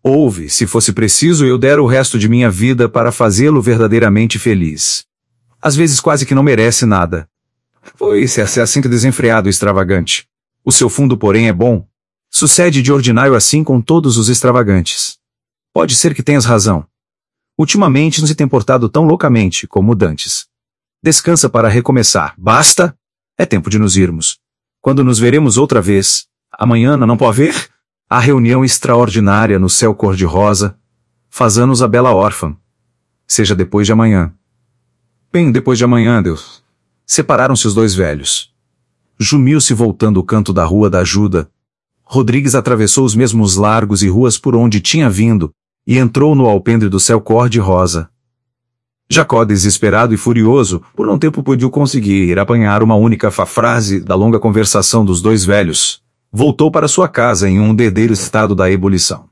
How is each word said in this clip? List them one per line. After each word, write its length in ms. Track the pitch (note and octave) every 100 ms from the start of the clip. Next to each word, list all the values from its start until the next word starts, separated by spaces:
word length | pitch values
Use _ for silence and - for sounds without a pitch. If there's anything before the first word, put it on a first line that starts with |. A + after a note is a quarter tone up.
Ouve, 480 | C3 C#3+ C#3 F#2 D2+
se 160 | - A2+
fosse 260 | A#2 A2
preciso 540 | G2 A2 - D#3 E3 C3+
eu 100 | B2
dera 260 | C3 D3
o 40 | C3
resto 320 | C3 C3 A#2
de 100 | G#2+
minha 220 | A#2+ A#2+
vida 400 | F#2 A#2+ B2 A#2
para 200 | - A#2+
fazê-lo 520 | - A#2 F#2+ C#3+ D3+
verdadeiramente 760 | A2 A2+ A2 A#2 A2+ G2+ A2+ G#2
feliz. 680 | A#2+ G2+ D#2+ D2+ - - - _ _ _ _ _
Às 120 | D#3
vezes 240 | C#3 E3 C3+
quase 280 | E3+ D3 C3+
que 80 |
não 80 | C3+
merece 420 | C#3+ A2+ A2+ A2+
nada. 420 | A#2 G2 F2 E2+ D#2+ _ _ _ _ _ - _
Pois 400 | - D3 B2 -
é, 60 |
é 200 | G2+ B2+
assim 200 | A#2 -
que 60 | C3
desenfreado 600 | A#2 B2+ B2+ A#2+ A2+ G2
e 20 |
extravagante. 800 | F#2+ G2+ F#2+ F#2 F#2+ - - - _ _ _
O 80 | -
seu 200 | - A#2+
fundo, 260 | - C#3 A#2+
porém, 320 | G#2 G#2+ A2+
é 40 |
bom. 320 | F2+ A#2+ A2+ - _ _ _ _
Sucede 520 | - D3+ - F3 C#3
de 100 | B2+
ordinário 420 | C#3 B2 A#2 C#3
assim 300 | B2 - D3+
com 160 | D#3 C3
todos 380 | A2+ E3 D3 A#2
os 100 | G#2+
extravagantes. 880 | B2 B2+ B2 G#2+ F#2+ E2+ - - - _ _ _ _ _
Pode 220 | D#3 -
ser 200 | B2 E3+
que 80 | C#3+
tenhas 220 | C3+ D3
razão. 400 | A2+ A2+ G#2+ E2+ - _ _ _ _ _ _ -
Ultimamente 640 | D#3 G#3 D#3+ C3+ D#3+ D3+
não 60 | D#3
se 80 |
tem 120 | D3+ C#3+
portado 440 | C3 - B2+ A#2
tão 140 | D3+
loucamente 640 | D#3+ F3 D3 A#2 F#2+ - -
como 280 | G2+ G2+
dantes. 520 | A2 F#2 D2 - - - _ _ _ _ _
Descansa 460 | D#3+ D#3 - E3+ B2+
para 200 | A#2 A2+
recomeçar. 680 | A2 A#2+ C3 G#2+ G2 C#2+ -
Basta? 580 | F#2 A#2+ D#3 - F3 - _ _ _ -
É 80 | -
tempo 240 | G2+ D#2+
de 80 | G#2+
nos 180 | G#2+ F#2
irmos. 420 | F#2 E2 - - _ _ _ _
Quando 200 | - C3+
nos 160 | B2+ A2+
veremos 380 | A#2+ D3 C#3+ A2
outra 240 | C#3+ A#2+
vez? 460 | F#2 G2 F#2+ - - _ _
Amanhã 420 | - B2+ A#2 B2
não 220 | C#3+ A#2 A2
pode 220 | B2 G#2+
ver? 320 | D#3 - - _ _ _ _
A 80 | B2
reunião 460 | A#2+ C3+ A#2 C3
extraordinária 960 | C3 - - A#2+ A#2 G#2 G2+ G2+ A2 F#2+
no 120 | F#2
céu 240 | - A2+
cor-de-rosa. 840 | G2+ G#2 F#2+ F2+ F2 G#2 G2 G2+ - _ _ _ _ _
Faz 260 | - A#2 G#2
anos 260 | B2+ A#2+
a 60 | B2
bela 240 | A#2+ B2+
órfã. 420 | G2 G2+ - E2 D2+ _ _ _ _ _ _ _
Seja 280 | - G#2
depois 320 | F#2+ F2+ G#2 G2+
de 60 |
amanhã. 420 | A2+ A2+ G2 D#2+ - _ _ _ _ _ _ _ _ _
Bem, 180 | F3 E3
depois 280 | A#2+ C3 A#2
de 60 |
amanhã, 380 | B2 A#2+ A2+ A#2
Deus. 400 | F2 D#2+ - - _ _ _ _ -
Separaram-se 600 | - D3 B2+ C3 C3 A2
os 80 |
dois 200 | G2+ A2+
velhos. 580 | F#2+ E2+ D2 C#2 - - _ _ _ _ _ _ _
Jumil 420 | G#2+ D3 C3 D3+
se 120 | -
voltando 460 | A2+ A#2 F#2 A2+ F#2+
o 40 |
canto 300 | F2 A2 G2
da 120 | F2+
Rua 260 | E2 G2 G#2
da 100 | F2+
Ajuda. 500 | F2 F#2+ G#2 F2+ D2+ _ _ _ _ _
Rodrigues 500 | _ C3 A2+ B2+ C#3
atravessou 500 | B2+ A#2+ A#2 G#2+ -
os 120 | C3 G#2+
mesmos 400 | B2+ A2+ G#2 F#2
largos 460 | G#2 A2 G#2 G2+
e 60 | G2
ruas 300 | F#2+ B2+ -
por 160 | C#3
onde 260 | A#2 A#2 G#2
tinha 280 | - - A#2+
vindo, 420 | F#2 A#2 A2 D#2 - _ _ -
e 120 | B2
entrou 360 | B2 C3+ D3
no 120 | C#3+ B2
alpendre 420 | G2+ G2+ A#2 G#2+
do 120 | F#2+
céu 200 | - A2+
cor-de-rosa. 880 | - A2+ B2 A#2 F#2+ F2+ F2+ E2 E2 _ _ _ _ _ _ _ _ _ _
Jacó, 320 | D#3 D#3 A#2+
desesperado 720 | A2 G2+ G2 - G#2+ G2+ A#2
e 20 | G#2+
furioso, 640 | - A#2 A2 C3+ G2+ F2+ -
por 120 | - -
não 120 | D3
ter 120 | D#3
podido 400 | D3+ C#3 B2+ B2+
conseguir 680 | C#3+ C#3 C3 G2+ G2 F2+ F2+
apanhar 440 | G2+ A#2+ G#2 G#2
uma 120 | A2
única 360 | G#2+ A2+ G#2 G#2+
fa-, 160 | F#2+ F#2
frase 540 | - A#2 A#2+ G2+ G2
da 140 | E2+
longa 240 | F#2+ A2 A2+
conversação 640 | A2+ G#2 G#2+ G#2 F#2+ A#2
dos 160 | G2+ F2+
dois 240 | G#2 A2
velhos, 580 | F#2 G2+ F2 D2+ - - _ _ _
voltou 400 | G#2 C#3+ - D#3
para 180 | D#3+ D3
sua 200 | - E3+
casa 400 | - A#2+ F#2+ G2
em 100 | F#2+
um 140 | G#2+
derradeiro 380 | A2 A#2 F#2+ A#2
estado 420 | G2+ - A2 A2
da 160 | F#2+ F#2
ebulição. 580 | F#2+ G2 F#2 - F2 -